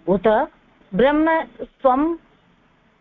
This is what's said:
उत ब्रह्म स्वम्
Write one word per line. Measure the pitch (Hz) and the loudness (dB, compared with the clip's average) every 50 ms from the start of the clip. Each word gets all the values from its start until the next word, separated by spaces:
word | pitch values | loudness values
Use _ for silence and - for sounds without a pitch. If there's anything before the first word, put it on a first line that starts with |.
| - 170 | -4 -2
उत | 196 190 196 220 214 240 311 311 _ _ _ _ _ _ _ - 190 | -2 0 2 2 2 2 0 -4 _ _ _ _ _ _ _ -8 -2
ब्रह्म | 196 247 285 294 302 320 330 320 320 - - - - | 0 2 2 2 2 0 0 0 -2 -4 -8 -14 -16
स्वम् | - - _ _ - 262 254 269 302 339 339 - _ _ _ _ _ _ _ _ _ _ _ _ _ _ _ _ | -16 -16 _ _ 0 0 0 2 -2 -4 -4 -8 _ _ _ _ _ _ _ _ _ _ _ _ _ _ _ _